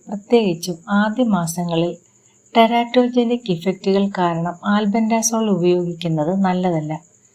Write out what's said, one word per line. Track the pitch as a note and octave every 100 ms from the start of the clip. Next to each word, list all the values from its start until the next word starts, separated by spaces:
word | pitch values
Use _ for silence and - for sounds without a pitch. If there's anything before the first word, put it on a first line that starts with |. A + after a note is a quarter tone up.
പ്രത്യേകിച്ചും | - G3+ - A#3+ G3+ E3 F#3 E3 -
ആദ്യ | G3+ G#3+ G#3+
മാസങ്ങളിൽ, | A#3+ F#3 E3 F3+ F3 E3 E3+ F3 _ _ _ _ _
ടെറാറ്റോജനിക് | A#3 A3+ A#3 A#3 B3 B3 B3 A#3 A#3+ -
ഇഫക്റ്റുകൾ | E3 F#3 F#3+ G3 G3 G3
കാരണം | G3 F3 E3 E3+ F3 G3+
ആൽബൻഡാസോൾ | G#3 G#3 A3+ A3 A3+ A3+ A3+ A3
ഉപയോഗിക്കുന്നത് | F3+ F3 F3+ F3 E3 E3+ D#3+ D3+ G3
നല്ലതല്ല. | F#3+ F3+ F#3 D#3+ D3+ D#3+ - _ _